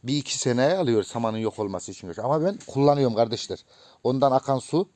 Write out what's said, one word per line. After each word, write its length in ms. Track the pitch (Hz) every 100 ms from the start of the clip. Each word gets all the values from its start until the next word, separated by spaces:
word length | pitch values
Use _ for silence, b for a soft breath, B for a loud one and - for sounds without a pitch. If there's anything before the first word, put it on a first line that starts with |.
bir 140 | 120 147
iki 220 | 135 -
seneye 380 | 131 123 135 185
alıyor 260 | 156 113
samanın 340 | 95 117 117 110
yok 220 | 110 -
olması 320 | 104 92 -
için. 220 | 95 92 85
Ama 200 | 117 156
ben 160 | 165 202 -
kullanıyorum 480 | 135 143 143 131 107
kardeşler. 500 | 117 110 - 90 _ b b b
Ondan 280 | 117 131 139
akan 280 | 131 - 135
su 300 | - 156 190